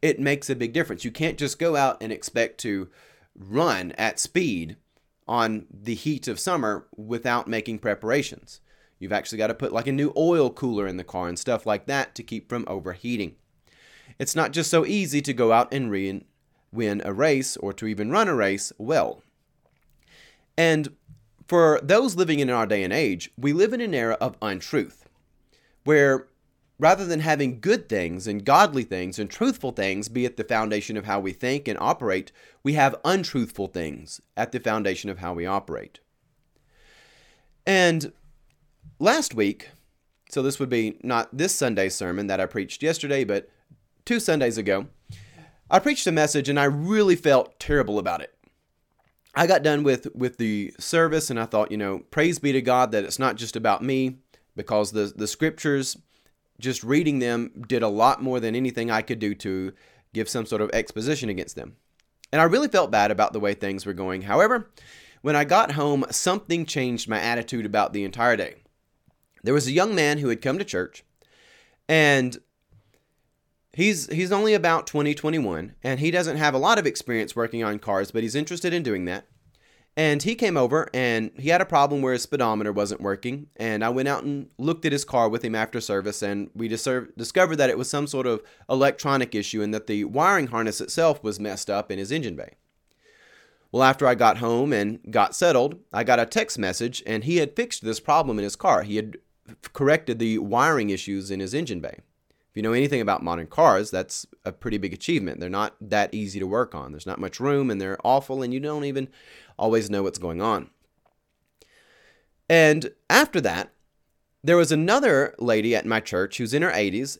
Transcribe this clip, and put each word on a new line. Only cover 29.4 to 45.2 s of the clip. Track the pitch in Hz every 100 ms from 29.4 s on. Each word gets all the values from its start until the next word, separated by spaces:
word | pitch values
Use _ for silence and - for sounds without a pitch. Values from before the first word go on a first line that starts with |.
| 254 - 131
things | - 98 95 107
be | 123 123
at | -
the |
foundation | 104 110 110 104 - 107
of | 104
how | 101
we | 95
think | - 123 143 139
and | 104
operate, | 117 180 113 95 - _ - _
we | 139
have | 151 135 113 156
untruthful | 190 170 131 110 - 95
things | 87 80 71 - - _ 101
at | 113
the | 123
foundation | 113 110 98 90 101
of | 92
how | 87
we | 85 87
operate. | 98 85 64 50 - _ _ _ _ _ _ _ _ _ _ _ _ _ _ _ _ -
And | 190 175 165 143 _ - _ _ _ _ _ - -
last | 180 311 - 110
week, | 101 - - _ _ _ _ _ _
so | 143
this | 135 139
would | 131
be | 120 110 -
not | 120 117 - 135
this | 185
Sunday's | - 123 101 95 -
sermon | 92 92 101
that | 95
I | 95
preached | 107 92 -
yesterday, | 151 160 143 139
but | 104 101 - _ _ _ _ _
two | - 233
Sundays | 233 156 120 110
ago, | 98 98 - _ _ -